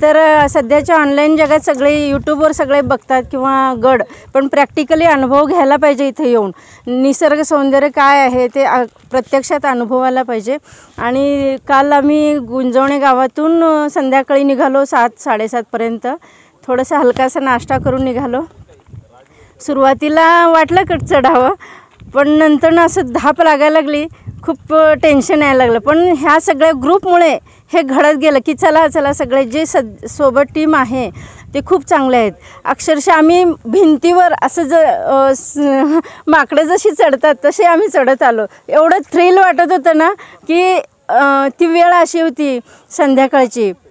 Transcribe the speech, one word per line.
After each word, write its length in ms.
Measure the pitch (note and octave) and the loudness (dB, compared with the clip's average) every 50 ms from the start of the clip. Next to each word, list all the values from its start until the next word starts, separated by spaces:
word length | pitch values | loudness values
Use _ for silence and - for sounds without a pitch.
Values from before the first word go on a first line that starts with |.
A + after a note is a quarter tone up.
तर, 160 | C#4+ D4+ D4+ D#4 | 0 2 2 4
अ, 320 | D#4+ D#4 D#4 D4+ C#4+ C#4 | 4 4 4 2 2 0
सध्याच्या 460 | - D#4+ B3 A3+ C#4+ D4+ C#4+ F4 E4+ | 0 -2 -2 0 0 0 0 0 0
online 420 | D#4+ D4 C#4 C#4 C#4+ D4 D4+ D#4+ D#4 | 0 2 0 0 0 0 2 2 0
जगात 220 | D#4 C#4 D4+ D#4 | 0 0 0 0
सगळे 520 | - - D4 B3+ C4+ C#4+ D4 D4+ D4 C#4+ | 0 -2 -2 0 0 0 0 0 -2 -2
YouTube-वर 400 | C#4 C#4 - D4+ D4+ C#4+ D#4 D#4 | -4 -4 -4 -4 -2 0 0 0
सगळे 300 | D#4 - D#4 C4 C#4 C#4+ | 0 -2 -2 -2 0 0
बघतात 420 | C#4 B3 C#4 A#3+ - - C4+ B3+ B3 B3 | 0 0 -4 -4 -4 -2 -4 -4 -4 -4
किंवा 420 | - C4 B3+ C4+ C4+ C4+ C4 C4 B3+ A3+ A3 | -6 -4 -4 -2 -2 0 -2 -2 -2 0 0
गड, 200 | B3+ C4 A#3 - - - - - - - | 0 2 0 -2 -6 -12 -20 -14 -6 -2
पण 140 | C4+ C#4 C4+ | -2 -2 0
practically 580 | - C#4+ C#4 - - D#4+ D4+ - E4 D#4 E4 | 0 0 -2 0 -2 -4 -4 -2 0 0 2
अनुभव 400 | E4+ D4+ C#4 C4+ B3 C4+ C#4 D4+ | 2 2 2 0 0 2 0 2
घ्यायला 300 | C4+ E4+ F4 C#4+ C4+ C#4 | 2 0 0 2 2 2
पाहिजे 320 | D4 D4 D4 C#4+ A#3 C#4+ C4+ | 2 2 0 0 0 -2 -4
इथे 220 | - - D#4 B3 | -4 -2 -2 0
येऊन. 220 | A#3+ A3+ G#3 F#3+ E3+ - - - - - _ A#3+ | 0 0 0 -2 -6 -12 -18 -20 -20 -16 _ -6
निसर्ग 540 | B3 B3+ C4 C#4 C#4 - E4+ D4+ D4 D4+ | -4 -2 0 0 0 0 0 0 0 0
सौंदर्य 480 | D#4 - D#4+ C#4+ C#4 C#4 C4+ C#4 C#4 D4 | -2 -2 -2 0 0 0 0 0 0 0
काय 300 | B3+ D4+ C#4 C#4 C#4+ C#4 | 0 0 2 2 4 2
आहे 280 | C#4 B3+ B3 B3+ B3 A#3+ | 2 0 0 0 -2 -2
ते, 160 | - C#4 C#4 | -2 -2 -2
अ, 200 | - B3 B3+ B3 - - _ _ _ | 0 0 -2 -2 -4 -8 _ _ _
प्रत्यक्षात 540 | - C4 A#3+ - - C4+ B3+ - D#4+ C#4+ - | -6 -6 -4 -2 -2 -4 -2 -2 -4 -4 -2
अनुभवायला 580 | C#4+ B3+ A#3+ A#3+ G#3 B3+ B3+ B3+ C4 B3+ C4 C4 | -2 -2 -2 -4 -2 -2 -2 -2 0 -2 -2 -4
पाहिजे. 340 | A#3+ A#3+ A3 G3 A3+ C4+ D4 - - - - - - _ - | -4 -6 -6 -6 -6 -8 -8 -10 -14 -20 -20 -20 -20 _ -8
आणि 600 | A3+ A#3+ B3+ C4+ C#4 C#4+ C#4+ C#4 C#4 C4+ C4+ B3+ - - | -6 -4 -2 -2 -2 -2 -2 -2 -2 -4 -4 -6 -4 -2
काल 240 | C#4 C4+ C#4 C#4+ | 0 0 2 2
आम्ही 460 | D4 C#4+ C#4 D4 D4+ D4+ D4+ D4+ D4 D4 | 2 2 2 2 2 2 0 0 -2 -2
गुंजवणे 600 | A#3+ A3 A#3+ C4 C4 B3+ A#3 C4 C4+ C#4 C#4+ C#4 | -4 -6 -6 -4 -4 -2 0 0 0 0 0 0
गावातून, 640 | C4+ C#4 C4 B3+ C4 B3+ - - D4+ D#4+ E4 E4 E4 | 0 0 2 0 0 -2 -2 -2 -2 0 0 2 2
अ, 260 | D#4+ D#4 D4+ D4+ D4 | 0 0 0 -2 -4
संध्याकाळी 540 | - F4 C#4 C4 C4 C4+ C4 - C#4+ C#4 C#4 | -4 -4 -2 0 0 0 0 0 0 0 0
निघालो 420 | C#4 C#4 A#3+ - C4+ C4 C#4 C#4 | 0 0 0 0 0 0 0 -2
सात, 240 | C4+ D#4+ B3+ A#3 A#3+ A#3 - | 0 0 0 0 0 -2 -6
साडेसातपर्यंत. 880 | - D4 A#3 G#3 A3 A3 - A#3+ A3 - - A3+ A#3 A#3 A#3 A3 - A#3+ C#4 - - - _ _ _ _ _ _ _ - | -6 -4 -4 -4 -4 -4 -6 -6 -8 -6 -6 -6 -6 -6 -6 -6 -8 -8 -10 -10 -12 -20 _ _ _ _ _ _ _ -4
थोडासा 320 | B3+ B3 C4 - E4 C#4+ | -4 -4 -2 -2 -2 0
हलकासा 400 | C#4 B3 B3 - C4 C4 - E4+ | 0 0 0 0 -2 -2 -2 -4
नाश्ता 380 | C4+ C4+ B3 A#3+ - - C#4 C4 | -2 -2 -2 -2 -2 -4 -4 -4
करून 260 | B3+ C#4 B3+ C4 C4 | -2 -2 -4 -2 -4
निघालो. 380 | C4 B3 A#3+ C#4+ A#3+ A#3+ C4 E4 E4 _ - - _ - _ _ _ - - - _ _ - _ _ _ _ - _ _ - | -4 -4 -6 -6 -6 -6 -6 -8 -10 _ -20 -20 _ -20 _ _ _ -20 -20 -20 _ _ -20 _ _ _ _ -20 _ _ -12
सुरुवातीला 840 | - - C#4+ C4+ C4+ C4+ C4+ C4+ D4+ D4+ D4+ D#4+ D#4+ D#4+ E4+ E4+ E4+ E4+ | -8 -6 -2 0 2 2 2 0 -2 -2 0 2 2 4 4 4 4 4
वाटलं 360 | E4 D#4+ D#4 C4 E4+ F#4 G4 | 4 2 2 2 0 0 0
की 220 | - B3 F#3+ - | 0 -2 -6 -4
चढावं, 440 | - B3+ C#4 B3+ C4+ E4 B3 B3+ C4+ G4 - - - - - - _ _ _ - - - | -2 0 2 2 2 2 2 2 0 -2 -4 -10 -20 -20 -20 -20 _ _ _ -20 -6 -2
पण 160 | C4 C#4+ D4 | 0 0 2
नंतर 400 | D4+ D4+ D#4+ D4+ D4+ C4+ - D#4+ | 2 2 2 2 2 2 2 2
ना 140 | D#4+ E4+ E4+ | 2 2 2
असं 180 | D#4+ - G4 E4 | 2 0 -2 -4
धाप 360 | B3 A#3 - - C#4+ D4 F4 | -4 -4 -2 -2 0 0 2
लागायला 320 | E4 D#4+ D4+ C#4 D4 D4+ D#4 | 2 2 2 2 2 2 2
लागली, 340 | D#4+ D4+ C#4 D4 D4 D4+ E4 - - - - - - - | 0 0 -2 -2 -4 -6 -8 -12 -16 -20 -18 -18 -12 -8
खूप, 300 | - D#4 - - - D4+ | -8 -8 -8 -6 -2 0
अ, 200 | D#4 D#4+ D#4 D#4 | 2 4 2 2
tension 480 | C#4+ - D#4 D4 C#4 - - E4+ D4+ | 2 2 2 2 2 2 0 0 0
यायला 240 | D4 C#4+ C4+ B3+ B3+ | 0 2 2 2 2
लागलं. 140 | A#3+ A#3 A#3 | 2 0 0
पण 340 | G3+ C4+ D4+ D#4+ F4 F4+ E4+ C4+ | 0 0 0 2 2 2 0 0
ह्या 220 | C#4+ E4 D4 D#4+ | 0 0 0 2
सगळ्या 320 | - - D#4+ C4+ D#4 D#4+ D#4+ C4 B3 | 0 -2 0 0 2 0 0 0 0
ग्रुपमुळे 560 | C#4+ F4 G4 - F#4 F4 F4 E4+ D#4 - - - _ _ _ _ _ - | 0 0 0 2 2 2 2 2 2 0 -2 -6 _ _ _ _ _ -2
हे 80 | E4+ | -2
घडत 360 | D#4+ C4 C4 C4+ C#4+ D4 D4+ C#4 | -2 0 0 0 2 2 2 2
गेलं 220 | B3+ D4+ C#4+ C4+ - | 0 0 0 0 0
की 80 | D#4+ D4+ | -4 -4
चला, 340 | - - D#4+ D#4 D#4+ E4 D4+ | -2 0 0 2 2 2 0
चला, 260 | - D#4+ C#4+ C#4 C#4+ | 0 -2 -2 -2 -2
सगळे 300 | - D4 A#3+ B3 C4+ C4+ | -4 -4 -2 -2 -2 -2
जे 220 | A3+ A3+ D4+ D#4+ | -2 -2 -4 -4
सद-, 400 | - - E4 B3+ A3 G3 - - | -2 -2 -2 -4 -4 -8 -16 -16
सोबत 360 | A#3 - - D4 C4+ A#3 C4+ C#4+ - - | -14 -4 -2 0 0 2 0 0 -2 -2
team 200 | D#4 D#4 D#4 D#4 | -2 -2 0 0
आहे 340 | C#4+ C4 G#3+ B3+ C4 B3 F#3 - - - - - - - - - | 0 0 -2 -4 -6 -6 -8 -10 -14 -18 -20 -20 -20 -16 -10 -8
ते 60 | C#4 C#4 | -8 -2
खूप 180 | - F4+ F4 C#4 | 0 0 -2 0
चांगले 340 | - F4 D4 C4+ C4 B3+ B3 | 0 0 0 2 2 2 2
आहेत. 140 | A3+ G3+ F3 - - - - - - | 0 0 -4 -8 -14 -20 -20 -10 -6
अक्षरशः 480 | - C4 - - E4+ D#4 D4 C#4 F#4+ E4+ | -6 -6 -4 -2 -2 -2 0 0 2 2
आम्ही 320 | D#4 D#4 D#4+ F4 F4+ F#4 F4 D#4 - - | 4 4 4 4 4 2 2 0 -4 -6
भिंतीवर 680 | A3+ A3 G4 G4+ D#4 D#4 B3 - E4+ F4 F4+ F4+ F4 D#4 - | -4 0 2 2 2 2 2 2 2 2 2 2 2 0 -2
असं 220 | - C4+ - F4 E4 | -4 -4 -4 -4 -2
ज-, 420 | C4 E4 E4 D#4 D4 C#4 - - | 0 2 2 2 2 0 0 -2
अ, 260 | - C4+ C4+ C4+ C4+ C4+ | -2 0 2 2 0 0
स-, 220 | C4 - - - C#4+ | -2 -6 -10 -6 -4
<laughs> 680 | D4 C#4 C4+ C4+ C#4 C#4+ D#4 E4+ - - - - - - | -2 0 0 0 0 0 0 -2 -4 -6 -10 -10 -2 0
माकडं 360 | D4+ D#4 C#4 - D#4+ C#4+ D#4+ | 2 2 0 0 0 -2 0
जशी 260 | D4+ F4+ G#4 - G#4+ | 0 0 0 0 0
चढतात 440 | D4+ - F#4+ D#4 C4+ C4 D#4 D4+ C#4+ - - | 0 2 0 0 2 2 2 0 0 0 0
तसे 180 | C#4+ - - G4 | -2 0 2 2
आम्ही 240 | F4 E4+ D#4+ G#4 G4+ | 2 2 2 0 0
चढत 360 | - E4 C4 A#3+ C4+ - D#4 | 0 0 0 0 0 2 2
आलो. 220 | B3 A#3 A3 G#3+ F#3+ - - _ - | 0 0 0 -4 -6 -10 -14 _ -2
एवढं 280 | - D4+ D#4 E4 F4 F#4 C#4 - - | 0 2 2 4 2 0 -2 -2 0
thrill 240 | E4+ F4 F4+ F#4 F#4+ | 2 2 4 4 4
वाटत 340 | F#4+ F#4 E4 C4 F4 D4 | 4 2 2 0 0 0
होतं 260 | F#4 F4+ C4 E4+ D#4+ D#4 | 0 0 0 0 2 2
ना 140 | D#4+ F4 G4+ - - - - - - - | 0 0 -2 -4 -10 -20 -20 -14 -8 -4
की, 320 | D#4+ F4 F4+ F#4 F#4 E4 - - _ _ _ - | -2 0 0 0 0 -2 -4 -6 _ _ _ -2
अ, 400 | G3 A#3+ C#4+ C#4 C#4 C#4 C#4 C#4 C4 - | 0 0 2 2 2 0 -2 -2 -2 -2
ती 60 | E4+ | -2
वेळ 280 | E4 E4 E4+ E4+ F4 F4+ | 0 2 2 2 4 4
अशी 280 | F4 E4+ E4+ - E4+ | 2 2 0 -2 -2
होती 380 | E4 E4 B3+ - D4+ C#4 C4 A#3+ - _ - - _ _ | -4 -4 -4 -4 -4 -4 -4 -6 -8 _ -20 -20 _ _
संध्याकाळची, 840 | - - D#4 C#4 C4+ B3+ C4+ C4 - C#4 B3+ A3+ - B3 A3 G3 F3+ - _ - | -6 -2 -2 0 2 2 2 2 2 0 0 0 -2 -4 -4 -4 -4 -8 _ -2